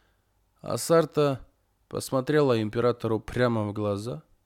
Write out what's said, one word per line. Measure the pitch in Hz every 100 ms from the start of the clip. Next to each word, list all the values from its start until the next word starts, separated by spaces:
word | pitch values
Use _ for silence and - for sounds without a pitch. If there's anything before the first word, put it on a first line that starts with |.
| _ _ _ _ _ _
Ассарта | - 123 - 165 156 - 147 131 - _ _ _ _
посмотрела | - - 135 127 151 139 117
императору | 107 117 120 117 113 110
прямо | - 120 123 117 104
в |
глаза, | 104 104 101 113 147 - _